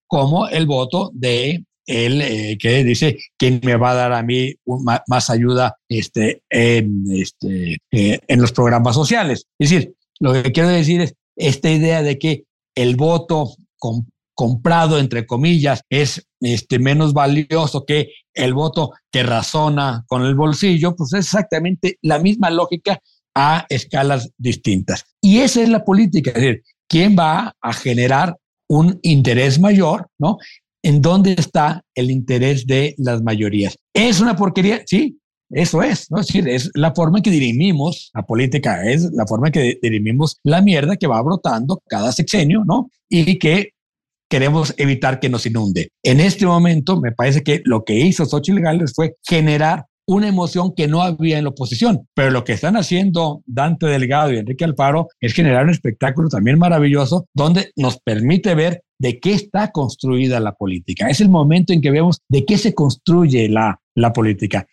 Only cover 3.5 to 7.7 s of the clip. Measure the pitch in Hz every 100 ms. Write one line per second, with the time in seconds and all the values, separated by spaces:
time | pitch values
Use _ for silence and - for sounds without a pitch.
3.5 | 127 123 117 123 123 123 120 117 127 131
4.5 | - - 127 123 117 - 127 - 117 120
5.5 | 127 120 - - 113 - 120 110 - -
6.5 | 120 117 117 107 101 98 95 92 - 98
7.5 | 95 85